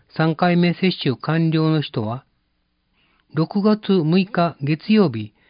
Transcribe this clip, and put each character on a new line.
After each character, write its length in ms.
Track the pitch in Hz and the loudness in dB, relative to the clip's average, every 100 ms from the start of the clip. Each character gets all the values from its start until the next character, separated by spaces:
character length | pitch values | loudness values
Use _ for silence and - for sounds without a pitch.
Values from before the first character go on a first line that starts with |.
| _ - | _ -4
三 180 | 160 | -2
回 220 | 156 180 175 | 0 0 2
目 180 | 175 | 2
接 160 | 165 185 - | 0 -2 -2
種 140 | 143 | -4
完 360 | 120 - 160 160 | -4 -2 0 0
了 200 | 156 156 | 0 0
の 100 | 156 | 0
人 220 | 139 - | -2 -6
は、 220 | 107 123 _ _ _ _ _ _ _ _ _ _ _ | -6 -8 _ _ _ _ _ _ _ _ _ _ _
六 300 | 151 165 208 | -4 -2 0
月 300 | 190 214 - | 2 0 2
六 340 | 190 156 180 185 | 0 2 0 0
日 300 | - 170 - | 0 -2 -2
月 320 | 139 156 - | -4 -4 0
曜 160 | 214 175 | 2 2
日、 240 | 113 107 _ _ | 0 -10 _ _